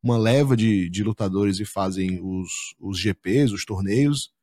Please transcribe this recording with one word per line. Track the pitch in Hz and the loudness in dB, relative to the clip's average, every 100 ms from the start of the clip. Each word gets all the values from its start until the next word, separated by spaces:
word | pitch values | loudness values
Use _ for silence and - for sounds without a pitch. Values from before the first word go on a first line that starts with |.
uma | 120 117 | 2 2
leva | 110 135 143 | 4 4 4
de, | 120 110 101 87 | 4 4 2 0
de | 92 | -2
lutadores | 107 107 101 95 101 95 | -2 -2 -2 0 0 0
e | |
fazem | 104 101 95 95 92 92 | -6 -4 -4 -2 -2 -4
os, | 95 95 90 - - - | -6 -6 -6 -10 -12 -12
os | 95 92 | -8 -4
G | 101 | -4
Ps, | 92 87 123 135 | -4 0 2 2
os | 101 | 0
torneios. | - 101 98 110 147 143 - _ | -6 -6 0 2 2 0 -6 _